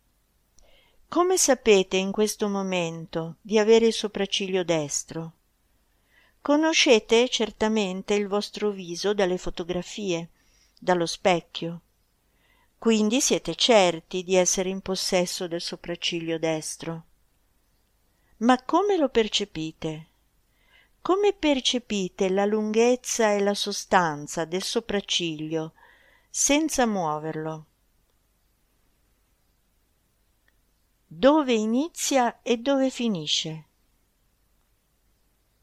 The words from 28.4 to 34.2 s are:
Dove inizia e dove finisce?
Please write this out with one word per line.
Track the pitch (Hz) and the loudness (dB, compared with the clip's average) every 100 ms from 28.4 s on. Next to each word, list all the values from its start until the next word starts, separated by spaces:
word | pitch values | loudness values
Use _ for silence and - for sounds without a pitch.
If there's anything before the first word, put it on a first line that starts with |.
| _ _ _ _ _ _ _ _ _ _ _ _ _ _ _ _ _ _ _ _ _ _ _ _ _ _ _ | _ _ _ _ _ _ _ _ _ _ _ _ _ _ _ _ _ _ _ _ _ _ _ _ _ _ _
Dove | 160 240 311 269 | 2 4 6 4
inizia | 226 220 240 330 - - 277 240 - | 0 0 0 -2 -4 -2 2 0 -2
e | - 240 | -4 -2
dove | 247 277 262 | 0 2 0
finisce? | - 233 185 151 - 160 156 151 _ _ _ _ _ | 0 -4 -4 -4 -4 -4 -10 -16 _ _ _ _ _